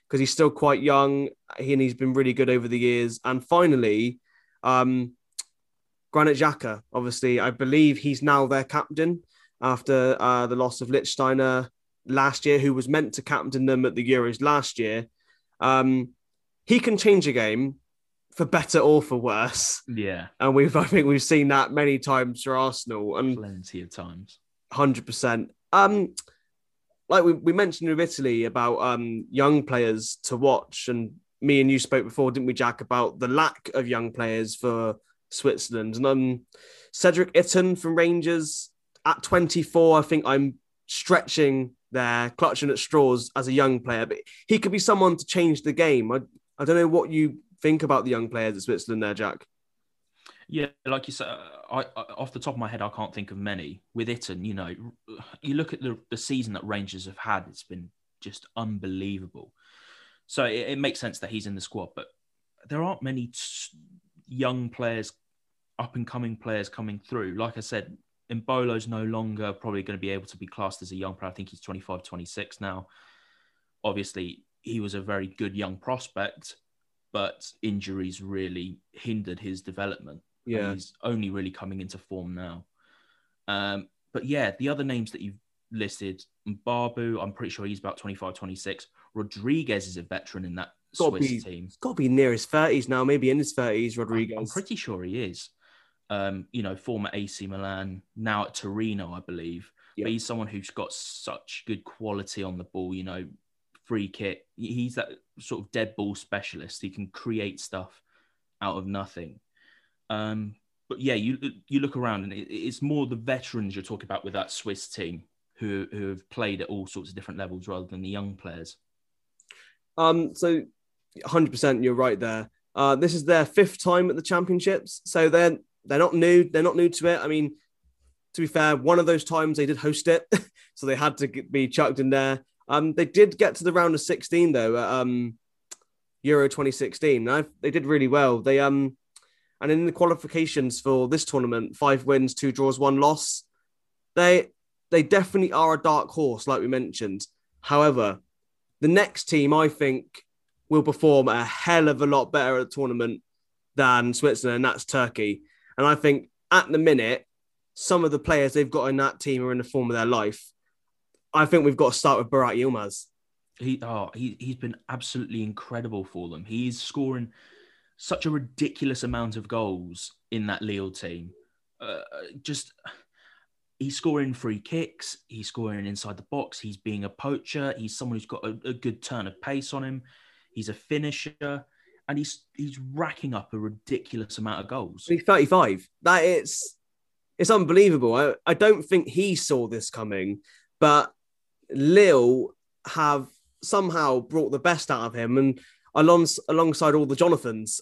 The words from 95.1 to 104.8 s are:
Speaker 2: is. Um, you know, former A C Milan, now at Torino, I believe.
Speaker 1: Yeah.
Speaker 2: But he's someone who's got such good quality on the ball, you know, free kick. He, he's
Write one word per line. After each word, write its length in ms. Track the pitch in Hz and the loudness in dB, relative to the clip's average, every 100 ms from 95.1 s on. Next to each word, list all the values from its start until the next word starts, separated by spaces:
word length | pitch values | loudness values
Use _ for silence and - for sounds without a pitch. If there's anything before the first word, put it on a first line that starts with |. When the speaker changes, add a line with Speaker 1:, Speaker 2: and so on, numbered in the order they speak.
| 110 | -8
Speaker 2:
is. 260 | 101 85 - _ _ _ _ _ - | -8 -10 -18 _ _ _ _ _ -10
Um, 380 | 104 98 98 87 | -6 -6 -8 -10
you 100 | 120 | -8
know, 140 | 101 95 | -8 -8
former 320 | - 113 101 | -8 -6 -6
A 120 | 104 101 | -8 -10
C 200 | - 98 | -12 -12
Milan, 560 | 98 98 95 95 92 - | -10 -10 -8 -10 -14 -16
now 300 | - 110 107 | -8 -4 -2
at 80 | 101 | -4
Torino, 600 | - 104 101 113 101 87 | -8 -8 -6 -6 -6 -10
I 60 | 87 | -14
believe. 520 | - 87 82 85 - _ _ - | -12 -12 -10 -12 -16 _ _ -10
Speaker 1:
Yeah. 80 | |
Speaker 2:
But 80 | 107 | -6
he's 140 | 113 - | -6 -6
someone 200 | 117 107 | -8 -8
who's 220 | 101 98 | -10 -12
got 240 | - 92 | -12 -12
such 720 | - - - - - - - - | -12 -16 -14 -14 -14 -14 -14 -10
good 160 | 107 | -10
quality 600 | - - 110 101 98 - | -12 -12 -8 -8 -8 -10
on 160 | 95 90 | -10 -10
the 60 | |
ball, 280 | 90 95 92 | -12 -10 -8
you 120 | 92 | -8
know, 220 | 92 92 85 - _ _ _ _ | -10 -12 -14 -20 _ _ _ _
free 240 | - 113 98 | -6 -6 -6
kick. 380 | - 101 90 _ | -8 -8 -10 _
He, 200 | - 110 | -14 -10
he's 220 | 120 | -6